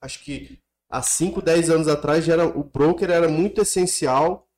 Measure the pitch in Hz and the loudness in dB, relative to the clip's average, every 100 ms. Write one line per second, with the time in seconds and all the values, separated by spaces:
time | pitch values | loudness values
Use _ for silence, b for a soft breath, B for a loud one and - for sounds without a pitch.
0 | 135 - - 135 - - _ _ _ 127 | -16 -16 -12 -14 -14 -20 _ _ _ -6
1 | - - 175 180 175 170 165 160 156 147 | -4 -2 -2 -2 0 2 2 2 2 0
2 | 147 160 165 165 165 - 143 - 151 170 | 0 0 2 2 0 -2 -8 0 2 2
3 | 185 170 165 156 196 208 202 190 180 - | 0 2 2 2 0 0 0 0 0 0
4 | 143 131 160 196 _ | 0 2 0 -2 _